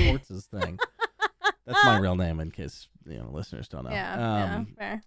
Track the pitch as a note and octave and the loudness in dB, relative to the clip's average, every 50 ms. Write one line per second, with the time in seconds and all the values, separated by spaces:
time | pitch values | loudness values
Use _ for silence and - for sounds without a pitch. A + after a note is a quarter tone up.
0 | F4+ - C3+ C3+ - - F#2 F#2 - - - F#2+ - D#2+ E2+ - B4 - _ - | 8 6 4 2 -2 -6 -10 -12 -10 -8 -6 -6 -4 -4 -2 -4 -6 -6 _ -6
1 | A4+ - - - G#4+ - - _ - G#4 - - _ - - G4+ G#4 G4 F#4+ - | -6 -6 -4 -4 -6 -6 -4 _ -4 -4 -4 -4 _ 0 4 6 8 8 8 6
2 | - F2+ F2+ F2+ F2+ E2+ D#2+ D#2+ D#2+ D#2+ - - D#2 - - - - - _ - | 4 2 2 2 2 0 0 -2 -4 -6 -8 -8 -10 -10 -10 -14 -20 -20 _ -20
3 | _ - D#2 G#1+ A#1 A#1 C2+ D#2 F#2 - - A#1+ - - - C#2 B1 B1+ - G2 | _ -14 -12 -12 -10 -10 -8 -10 -10 -10 -10 -12 -12 -10 -10 -10 -8 -6 -6 -6
4 | F#2 F2+ F#2 A#2 A#2 A2+ G#2+ G#2 G2 F2+ - - A3 - - - G#3 G3+ G#3 G#3+ | -6 -6 -4 -4 -2 0 0 0 0 0 -2 -4 -6 -8 -10 -10 -8 -8 -8 -8
5 | - | -10